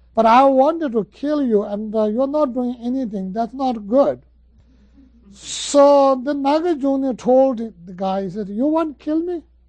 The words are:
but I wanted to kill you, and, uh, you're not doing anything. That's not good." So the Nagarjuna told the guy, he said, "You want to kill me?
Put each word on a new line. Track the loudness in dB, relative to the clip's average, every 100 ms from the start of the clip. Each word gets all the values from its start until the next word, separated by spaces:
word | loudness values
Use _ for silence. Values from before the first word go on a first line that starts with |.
| _
but | 0
I | 4 6
wanted | 6 4 2 0 -4
to | -4
kill | -6 -8 -4 -2
you, | 2 0
and, | 0 -8 -6
uh, | -2
you're | -2 -2 -2
not | -2 -2
doing | -2 -6 -6
anything. | -6 -4 -4 -6 -6
That's | -6 -6
not | -4 -6 -4 0
good." | 2 2 -2 _ _ _ _ _ _ _ _ _ _ _
So | -20 -14 -12 0 6 6 6 4
the | 2 -2
Nagarjuna | -2 0 0 0 -2 -2 -2 -2 -4
told | 2 4 4 0
the | -10 -14 -20
guy, | -6 -4 -4
he | -6
said, | -8 -8
"You | -4
want | -2 0 -4 -6
to |
kill | -4 -4
me? | -4 -8 -12 _